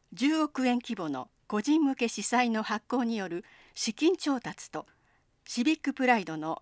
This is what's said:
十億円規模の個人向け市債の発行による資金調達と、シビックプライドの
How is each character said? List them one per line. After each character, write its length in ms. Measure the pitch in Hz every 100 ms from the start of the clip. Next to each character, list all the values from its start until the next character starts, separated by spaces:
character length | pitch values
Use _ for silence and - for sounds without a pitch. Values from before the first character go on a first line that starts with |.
| _
十 260 | - 269 320
億 280 | 302 - 254
円 140 | 247
規 120 | -
模 140 | 220 165
の 220 | 135 127 _ -
個 160 | 208
人 200 | 208 311
向 140 | 285 269
け 120 | 233
市 140 | -
債 280 | - 240 240
の 120 | 220
発 240 | 214 214 -
行 160 | 247
に 120 | 240 226
よ 100 | 190
る 180 | 170 - - _
資 200 | - -
金 220 | - 311 381
調 200 | - 269
達 320 | 156 - -
と、 160 | 156 - _ _ _ _ _ -
シ 180 | -
ビ 120 | 247 320
ッ 40 |
ク 140 | -
プ 120 | - 254
ラ 120 | 233
イ 80 | 170
ド 100 | 160
の 240 | 156 160